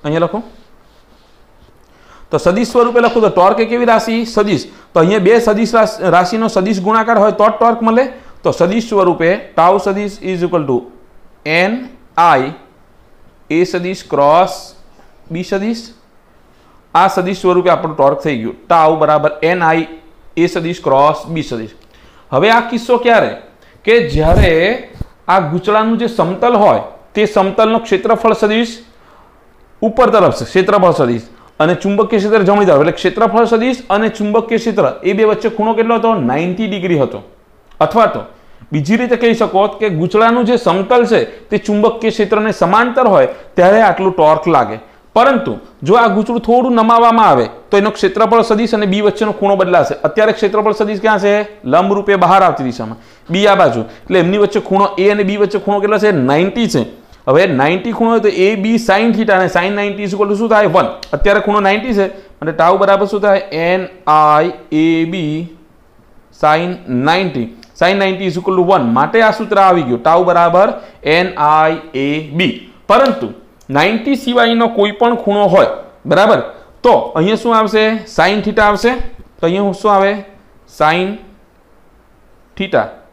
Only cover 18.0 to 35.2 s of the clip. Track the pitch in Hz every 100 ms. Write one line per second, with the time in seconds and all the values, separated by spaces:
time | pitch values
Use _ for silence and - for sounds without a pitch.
18 | 139 139 160 127 110 - - 165 156 160
19 | 151 151 151 - 165 180 165 165 160 -
20 | - - - - 170 170 165 175 151 135
21 | 147 - - 165 139 120 110 - _ _
22 | - _ - 131 202 233 233 233 - 240
23 | 240 226 - - - _ - _ - 233
24 | 147 147 156 180 190 160 185 254 - -
25 | - _ - 190 156 175 190 214 220 220
26 | 233 233 165 185 240 233 202 139 - -
27 | - 202 208 208 190 190 220 226 226 190
28 | 208 220 226 220 208 220 233 - - _
29 | _ - _ _ _ _ _ - 220 226
30 | 247 226 165 - 123 190 185 202 185 165
31 | 127 117 - - - - 156 180 196 202
32 | 208 220 208 220 185 202 196 143 156 -
33 | 185 202 214 214 226 226 247 254 - 214
34 | 220 - 208 208 226 226 226 202 139 -
35 | 180 202